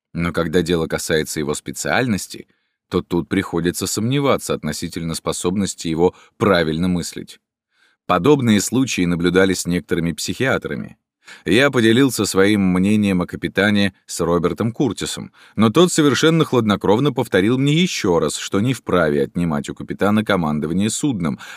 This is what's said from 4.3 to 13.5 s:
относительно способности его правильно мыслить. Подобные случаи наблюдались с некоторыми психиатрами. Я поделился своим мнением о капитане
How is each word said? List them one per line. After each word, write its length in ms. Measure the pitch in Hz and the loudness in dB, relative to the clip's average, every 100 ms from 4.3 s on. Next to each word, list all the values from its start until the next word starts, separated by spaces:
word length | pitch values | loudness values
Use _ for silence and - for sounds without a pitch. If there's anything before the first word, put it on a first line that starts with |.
| 104 - | 0 0
относительно 580 | - 78 - 85 90 82 | -4 -4 -6 -8 -8 -6
способности 760 | 80 82 78 90 101 92 - 85 | -6 -6 -4 -2 -2 -4 -4 -6
его 260 | 80 90 - - _ | 0 0 0 -12 _
правильно 500 | 104 87 78 80 92 | 2 4 2 0 -2
мыслить. 500 | 87 76 - - - _ _ _ _ _ _ - | -2 -4 -10 -16 -20 _ _ _ _ _ _ -2
Подобные 560 | 90 123 147 113 104 | 2 4 4 4 2
случаи 400 | - 131 123 - | 2 -2 -2 -2
наблюдались 580 | 87 85 87 90 95 87 | -2 0 2 4 4 0
с 60 | 87 | -2
некоторыми 460 | 87 - 85 85 | -4 -2 -2 -2
психиатрами. 840 | 78 - 92 131 107 - - - - _ _ - - | -4 -8 -4 -2 -2 -4 -10 -12 -18 _ _ -20 -10
Я 260 | 80 107 139 | 0 4 4
поделился 540 | 131 110 117 139 117 | 4 4 4 4 2
своим 380 | 95 92 101 104 | 0 4 4 4
мнением 580 | 95 90 98 107 101 90 | 2 2 2 2 2 0
о 60 | 85 | -2
капитане 680 | - 82 | -6 -4